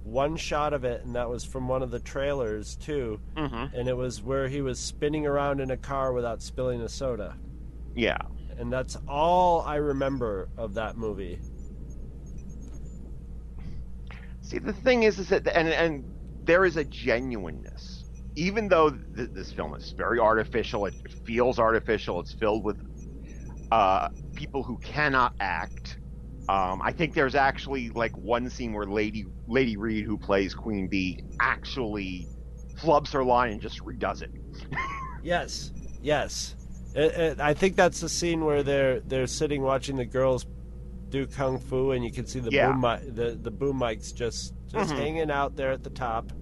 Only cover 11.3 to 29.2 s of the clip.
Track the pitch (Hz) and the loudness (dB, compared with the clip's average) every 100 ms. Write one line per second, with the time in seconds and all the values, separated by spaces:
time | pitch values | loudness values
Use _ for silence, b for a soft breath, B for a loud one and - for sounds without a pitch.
11.3 | 87 - - - - - - - - - | -8 -8 -10 -10 -10 -10 -8 -10 -10 -10
12.3 | - - - - - - - - - - | -10 -8 -10 -10 -10 -10 -10 -10 -10 -10
13.3 | - - - - - - - - B B | -10 -10 -10 -8 -8 -8 -10 -10 B B
14.3 | B - - 180 214 254 247 220 185 170 | B -6 -4 -4 2 4 8 6 4 2
15.3 | 180 156 170 165 151 165 143 147 - - | 2 4 4 4 4 2 2 -8 -10 -12
16.3 | - - 175 190 160 143 - 123 117 131 | -4 6 8 8 4 -2 -2 2 2 2
17.3 | 117 87 78 - - - - - - - | -4 -6 -8 -10 -12 -12 -12 -12 -12 -10
18.3 | - 175 208 208 175 151 123 - 101 117 | -2 0 0 4 8 8 4 -8 -6 -6
19.3 | 92 92 - 78 73 - - 90 117 110 | -6 -8 -4 -4 -6 -10 -2 2 6 6
20.3 | 110 107 117 101 110 98 - - - - | 6 4 0 0 0 -2 -4 -12 -12 -2
21.3 | 113 123 123 113 113 120 107 - 90 - | 4 4 6 6 4 4 0 2 -4 -4
22.3 | - 110 110 101 101 - - - - B | 0 2 2 0 -4 -8 -12 -12 -12 B
23.3 | B B B - 113 95 95 82 - - | B B B 2 6 6 6 2 -6 -10
24.3 | - 151 139 117 117 - 147 151 135 123 | -10 -6 -6 -4 -8 -6 0 2 4 4
25.3 | - 98 82 90 - - - - - - | 2 -2 -2 -4 -8 -10 -12 -12 -12 -12
26.3 | - - 98 92 95 117 127 160 160 135 | -8 0 2 2 0 -2 0 0 2 4
27.3 | 139 135 131 139 135 117 110 113 117 104 | 4 4 2 -4 -4 -4 0 -2 -2 0
28.3 | 120 123 - 120 104 101 104 107 107 | 0 0 -6 -6 -4 -2 0 0 -2